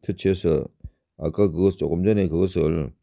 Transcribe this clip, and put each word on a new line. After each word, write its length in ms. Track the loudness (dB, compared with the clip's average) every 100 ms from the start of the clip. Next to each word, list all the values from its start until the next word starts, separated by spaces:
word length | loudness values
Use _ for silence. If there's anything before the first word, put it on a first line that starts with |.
터치해서 640 | -8 -2 0 0 2 0 -2 _ -20 _ _ _
아까 340 | -8 0 0
그것, 240 | 2 0 2
조금 240 | -2 0
전에 240 | 2 2 0
그것을 680 | 0 0 0 0 0 -4 -10